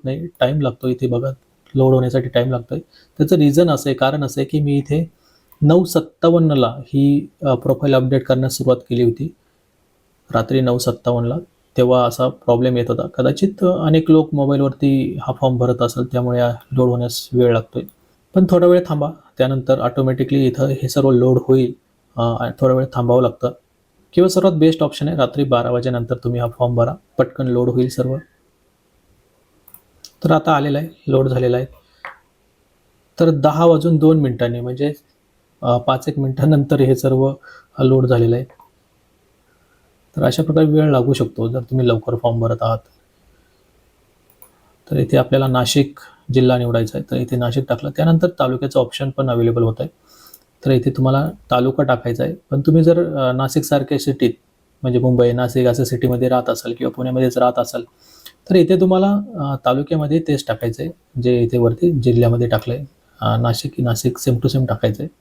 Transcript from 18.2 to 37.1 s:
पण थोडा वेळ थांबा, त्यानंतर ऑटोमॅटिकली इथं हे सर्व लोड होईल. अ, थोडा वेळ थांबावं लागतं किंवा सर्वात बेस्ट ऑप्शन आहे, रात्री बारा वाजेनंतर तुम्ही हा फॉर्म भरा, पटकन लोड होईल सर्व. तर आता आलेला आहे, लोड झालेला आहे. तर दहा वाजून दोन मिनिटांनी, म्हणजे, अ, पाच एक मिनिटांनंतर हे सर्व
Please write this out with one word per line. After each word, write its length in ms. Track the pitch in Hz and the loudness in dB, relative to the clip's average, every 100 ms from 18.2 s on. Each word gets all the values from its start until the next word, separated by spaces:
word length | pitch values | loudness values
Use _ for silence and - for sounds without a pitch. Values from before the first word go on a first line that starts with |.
| _ | _
पण 120 | 190 185 | 0 4
थोडा 180 | 180 175 | 4 6
वेळ 160 | 180 175 | 4 2
थांबा, 240 | 147 147 - _ - | -4 -4 -8 _ -2
त्यानंतर 420 | 131 135 127 131 | -2 -2 0 0
ऑटोमॅटिकली 680 | 120 - 131 127 127 139 131 | -2 -2 -2 -2 0 0 0
इथं 200 | 131 135 | 0 -2
हे 220 | 135 131 | -2 -4
सर्व 220 | 143 135 | 0 2
लोड 280 | 123 127 127 - | 4 4 2 2
होईल. 260 | 131 123 - _ _ _ 127 | 2 2 -6 _ _ _ -4
अ, 320 | 117 113 117 - | -2 -2 -6 -2
थोडा 140 | 131 | 0
वेळ 120 | 131 131 | 2 -2
थांबावं 280 | 131 120 123 | -4 0 2
लागतं 300 | 120 - 123 - _ _ _ _ _ | 2 -2 -8 -8 _ _ _ _ _
किंवा 160 | - 185 | 2 2
सर्वात 240 | 185 190 | 2 0
बेस्ट 300 | 156 160 160 | 4 2 2
ऑप्शन 240 | 147 - 147 | -2 -4 -4
आहे, 100 | 160 | -2
रात्री 260 | 123 147 | -2 -2
बारा 280 | 139 120 120 | 0 0 0
वाजेनंतर 440 | 123 127 123 117 127 | -2 -2 -4 -4 -6
तुम्ही 260 | 120 120 | -6 -4
हा 60 | 120 | -4
फॉर्म 280 | - 123 120 | -2 -2 0
भरा, 200 | 117 156 _ - | -2 -4 _ -4
पटकन 300 | - - 131 | -4 -2 -2
लोड 220 | 123 123 | 0 0
होईल 200 | 123 127 | 0 -2
सर्व. 280 | 127 127 135 - _ _ _ _ _ _ _ _ _ _ _ _ _ _ - _ _ - _ | -2 -4 -6 -10 _ _ _ _ _ _ _ _ _ _ _ _ _ _ -20 _ _ -20 _
तर 80 | 160 | 0
आता 200 | 160 165 | 0 2
आलेला 240 | 147 143 143 | 0 0 -4
आहे, 100 | 160 - - | -6 -10 -2
लोड 200 | 135 135 | 0 0
झालेला 300 | 127 123 123 | 0 0 -2
आहे. 80 | 135 - _ _ - - _ _ _ _ _ _ _ _ _ - | -4 -14 _ _ -20 -20 _ _ _ _ _ _ _ _ _ 0
तर 100 | 165 | 2
दहा 360 | 147 147 151 170 | 4 2 4 4
वाजून 320 | 160 170 156 | 4 4 4
दोन 220 | 156 160 | 4 4
मिनिटांनी, 400 | 135 117 120 120 | 2 0 -4 -4
म्हणजे, 340 | 123 127 147 147 _ _ _ _ _ - | -6 -4 -4 -6 _ _ _ _ _ -8
अ, 160 | 123 120 | -2 -2
पाच 320 | 127 131 - | 0 -4 -4
एक 100 | 139 | -4
मिनिटांनंतर 600 | 135 131 147 147 139 139 | -4 0 2 2 2 2
हे 140 | 131 131 | 2 2
सर्व 380 | 135 | 0